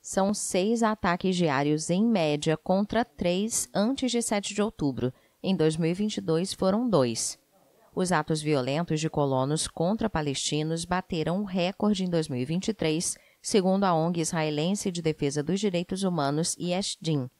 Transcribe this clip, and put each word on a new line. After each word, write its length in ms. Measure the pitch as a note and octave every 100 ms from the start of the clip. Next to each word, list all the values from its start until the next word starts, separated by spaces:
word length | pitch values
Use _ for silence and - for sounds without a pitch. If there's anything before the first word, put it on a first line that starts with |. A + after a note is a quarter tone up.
São 320 | - - G3
seis 480 | G#3 - F#3+ G3+ A#3
ataques 540 | A3 G#3+ F#3 F3 F#3 F3+
diários, 540 | E3 C3+ D3 D3+ D#3
em 140 | F3
média, 520 | A#3 G#3 D#3 D3 D#3+ D#3
contra 480 | - F#3+ G#3 A3
três 640 | B3 - F3 F3+ A3 - -
antes 360 | F#3 G#3+ C4+ B3
de 120 | A#3
sete 320 | A3+ G3+ -
de 80 | G#3
outubro. 520 | G#3 - C#3+ A#2 B2 - _ _
Em 120 | F3+ F3+
dois 220 | D#3 D#3
mil 140 | E3
e 20 |
vinte 240 | F3+ G#3+ G#3
e 40 |
dois, 320 | F#3+ D#3+ F#3
foram 360 | - F#3+ G#3 B3
dois. 480 | E3+ B2 A2+ - - _ _ _ _ _
Os 180 | - F#3
atos 300 | E3 D3+ D#3
violentos 580 | D3+ D3 B2 D3 E3+ D#3
de 100 | D#3
colonos 580 | - C#3+ C3 C3 D#3+ -
contra 420 | - E3 A3 A3
palestinos 760 | E3 D3 C3 - D3 D#3 E3 E3+
bateram 540 | F3+ - E3+ D#3+ F3+
um 40 |
recorde 600 | G3+ F#3 F3 - G#3 G3
em 60 | F#3
dois 180 | E3+ D#3
mil 120 | B2
e 60 | B2+
vinte 240 | E3+ G#3
e 40 |
três, 440 | G#3 D#3+ D#3 - - _ _
segundo 420 | - G#3+ F#3 F#3+
a 100 | G3
ong 260 | E3 E3 E3+
israelense 720 | D#3 E3+ D#3 D3+ E3 G3+ G3+
de 100 | F3
defesa 420 | D#3+ D3+ C#3+ C#3+
dos 160 | D3 F#3+
direitos 440 | G#3 F3 F3 F#3+
humanos, 540 | F#3+ E3+ C#3 D3 E3+ -
Yesh 380 | F3 F3+ G3+ -
Din. 300 | E3 D3 B2